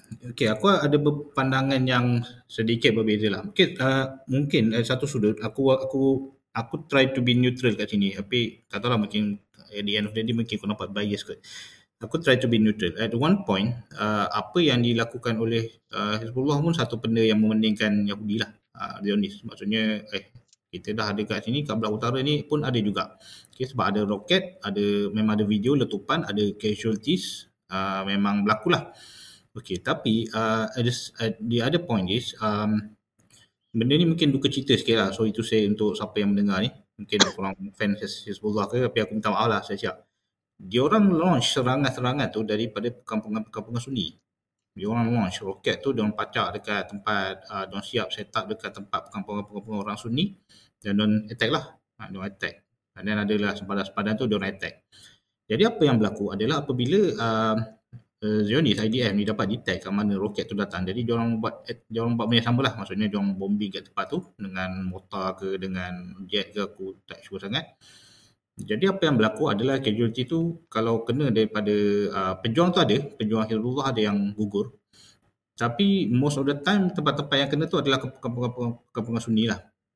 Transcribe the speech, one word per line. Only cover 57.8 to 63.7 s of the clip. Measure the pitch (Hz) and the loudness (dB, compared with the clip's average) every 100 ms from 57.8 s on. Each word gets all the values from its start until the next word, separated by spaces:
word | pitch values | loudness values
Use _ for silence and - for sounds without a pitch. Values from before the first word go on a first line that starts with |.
| _ - _ _ | _ -20 _ _
uh, | 107 107 104 | -2 0 2
Zionis, | 123 127 104 | 2 2 2
I | 110 | 2
D | 123 | 2
F | 120 | 2
ni | 98 104 | 2 0
dapat | 107 98 | 0 -2
detect | 120 - 92 | -2 -2 -4
kat | 95 | -2
mana | 101 104 98 | -2 0 0
roket | 104 104 - | -2 -4 -6
tu | 104 | -4
datang. | 101 87 90 | -4 -4 -4
Jadi | 107 | -4
diorang | 117 117 117 113 | -2 0 0 0
buat, | 113 - - | -2 -6 -10
eh, | 117 - | -12 -8
diorang | 113 117 117 | -2 0 0
buat | 110 | 2
benda | 117 | 2
yang | 117 | 4
sama | 120 | 2
lah. | 135 117 | 2 -2
Maksudnya | 98 95 107 | -6 -2 -2
diorang | 101 98 95 | 0 -2 -2
bombing | 98 104 104 | -2 0 -2